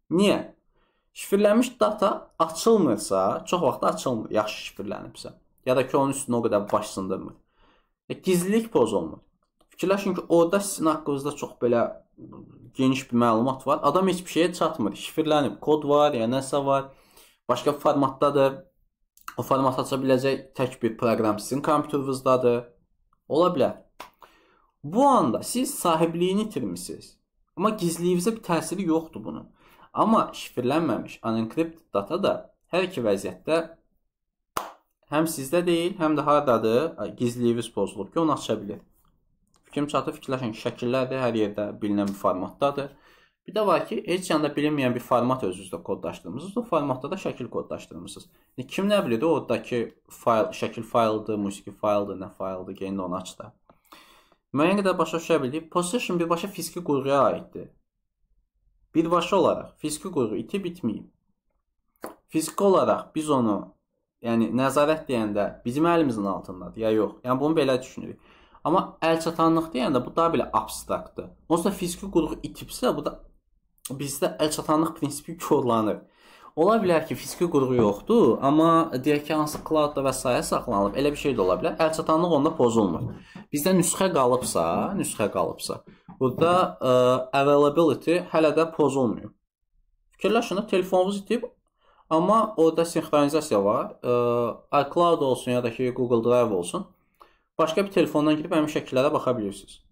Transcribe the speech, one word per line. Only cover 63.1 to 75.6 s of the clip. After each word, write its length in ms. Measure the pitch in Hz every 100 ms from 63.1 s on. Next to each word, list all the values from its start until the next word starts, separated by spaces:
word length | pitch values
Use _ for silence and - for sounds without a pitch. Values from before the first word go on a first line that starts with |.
biz 140 | 160 151
onu, 280 | 135 113 98 - _ _ _ _ _
yəni 240 | 117 117 110 120
nəzarət 480 | 135 139 147 156 -
deyəndə 360 | 120 107 104 98 -
bizim 200 | 120 135
əlimizin 400 | 170 170 147 113
altındadır, 560 | 98 87 - 90 90 113
ya 100 | 110 110
yox? 220 | 98 -
Yəni 160 | 127 131
bunu 200 | 147 165
belə 160 | 135 127
düşünürük. 380 | - - 90 - _ _ _ -
Amma 340 | 139 185 180 -
əl 160 | 160 165
çatanlıq 460 | 165 165 165 165 165
deyəndə 280 | - 226 127
bu 120 | 127 -
daha 160 | 165
belə 160 | 139 -
abstraktdır. 760 | 107 - - - 90 - - - - -
Onsuz 200 | 170 196
da 20 |
fiziki 380 | 190 180 - 196
qurğu 300 | 175 156 -
itibsə, 480 | 143 - 131 - 247 147
bu 80 |
da 160 | 147 - - _ _ _ _ _ - 135
bizdə 320 | 143 - 170 -
əl 100 | 156 151
çatanlıq 400 | 147 151 156 -
prinsipi 400 | 139 - - -
korlanır. 640 | - 147